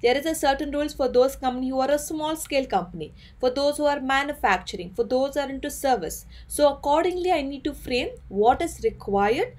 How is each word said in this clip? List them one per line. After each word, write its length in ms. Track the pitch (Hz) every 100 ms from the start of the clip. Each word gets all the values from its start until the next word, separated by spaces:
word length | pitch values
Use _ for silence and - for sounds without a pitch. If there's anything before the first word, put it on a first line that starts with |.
There 140 | 233 262
is 80 |
a 100 | 320 311
certain 340 | 285 277 294
rules 240 | 294 294
for 140 | - 262
those 280 | 247 269 -
company 320 | 262 247 254
who 120 | 262
are 100 | 262
a 80 | 294
small 380 | 294 311 302 311
scale 280 | - 277
company, 480 | 269 - 180 165 151 - - -
for 100 | 254
those 260 | 254 285 294
who 80 |
are 160 | 294 285
manufacturing, 960 | 262 269 285 294 233 185 - 190 175
for 100 | -
those 300 | 233 254 277
who 60 | 285
are 100 | 269
into 200 | 269 285
service. 560 | - 269 233 165 - - - -
So 260 | - 294
accordingly, 600 | 277 285 302 359 359 359
I 100 | 330
need 220 | 277 277
to 100 | 294
frame 360 | 269 - 247 370 508 -
what 340 | 196 220 254
is 180 | 240 -
required 680 | 226 - - 196 202 269 494